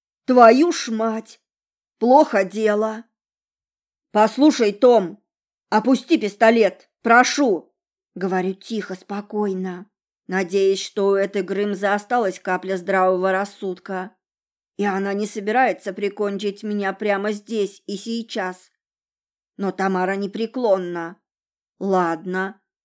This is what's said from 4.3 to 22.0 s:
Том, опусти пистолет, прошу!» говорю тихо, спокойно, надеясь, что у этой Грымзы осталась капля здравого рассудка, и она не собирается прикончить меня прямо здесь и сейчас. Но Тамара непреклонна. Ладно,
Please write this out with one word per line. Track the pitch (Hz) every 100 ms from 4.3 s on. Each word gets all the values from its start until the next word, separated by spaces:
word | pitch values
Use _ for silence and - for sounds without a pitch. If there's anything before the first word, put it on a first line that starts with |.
| 254 302 254 208
Том, | 196 247 226 175 - _ _ _ _ -
опусти | 214 226 262 - 320
пистолет, | 202 - 226 233 196 - _ _
прошу!» | 233 233 247 - 262 165 - _ _ _ _
говорю | 185 185 185 185 190
тихо, | - 220 - 180
спокойно, | - 202 202 208 208 185 185 180 - _ _ _ -
надеясь, | 185 180 196 196 190
что | - 208 196
у |
этой | 196 196 202
Грымзы | 180 196 208 196 196
осталась | 202 208 247 196 -
капля | 196 180 190 185
здравого | 175 190 185 185 190
рассудка, | 190 202 - 196 180 - 185 185 _ _ _ _ _ _ -
и |
она | 202 190 196
не | 202 208
собирается | 220 202 247 254 170 196
прикончить | 185 202 196 202 196 202 202
меня | 214 208 196
прямо | 190 214 196 214
здесь | 208 - 220 196 - -
и | 196
сейчас. | 226 233 226 226 185 180 - _ _ _ _ _ _ _ _ -
Но | 196
Тамара | 185 196 185 185 196
непреклонна. | 196 202 226 254 233 190 175 175 165 185 _ _ _ _ _ -
Ладно, | 196 185